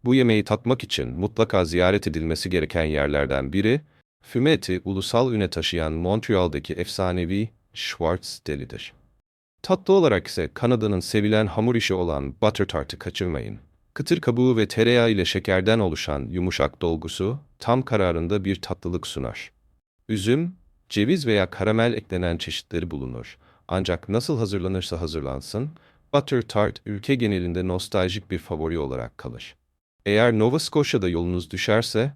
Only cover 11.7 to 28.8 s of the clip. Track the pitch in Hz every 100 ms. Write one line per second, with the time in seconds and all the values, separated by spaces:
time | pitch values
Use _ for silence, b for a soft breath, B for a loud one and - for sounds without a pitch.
11.7 | 117 - 92 87 73 69 64 107 - 98
12.7 | 80 69 - 92 - 90 73 53 53 _
13.7 | _ _ - 139 170 139 117 127 113 101
14.7 | - 113 123 117 104 85 98 95 95 95
15.7 | 113 95 76 - 71 60 87 90 - 73
16.7 | - 85 82 82 - 95 139 - _ -
17.7 | 127 127 110 92 82 85 101 95 92 -
18.7 | 92 87 87 - - 62 - - _ _
19.7 | _ _ _ - 107 101 135 170 185 _
20.7 | _ _ 107 107 180 135 104 92 - 98
21.7 | 110 117 113 - 92 87 85 - - -
22.7 | 104 85 76 64 60 58 - b b b
23.7 | 92 92 85 - 107 123 139 107 98 92
24.7 | 95 87 82 82 80 67 67 - 104 147
25.7 | 160 b b _ 143 143 127 - 107 104
26.7 | - - 101 110 135 110 98 87 85 92
27.7 | 90 - 101 92 98 - 87 - 80 80
28.7 | 82